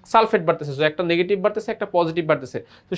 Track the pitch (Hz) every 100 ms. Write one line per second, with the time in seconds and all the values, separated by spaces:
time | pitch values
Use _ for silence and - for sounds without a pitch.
0 | - 226 226 208 165 156 147 135 151 151
1 | 175 170 180 202 208 214 226 214 208 175
2 | 165 165 156 143 131 - - - -